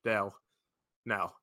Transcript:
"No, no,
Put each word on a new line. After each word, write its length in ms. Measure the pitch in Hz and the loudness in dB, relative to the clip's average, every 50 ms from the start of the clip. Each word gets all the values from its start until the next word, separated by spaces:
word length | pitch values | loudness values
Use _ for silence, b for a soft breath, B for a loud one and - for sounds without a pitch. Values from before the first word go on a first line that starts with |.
| _ | _
"No, 300 | 117 110 104 98 101 - - _ _ _ _ _ _ _ _ _ _ _ _ _ | 0 0 0 0 -2 -6 -12 _ _ _ _ _ _ _ _ _ _ _ _ _
no, 260 | 117 110 98 92 - - - | -4 -2 -2 -2 -4 -6 -12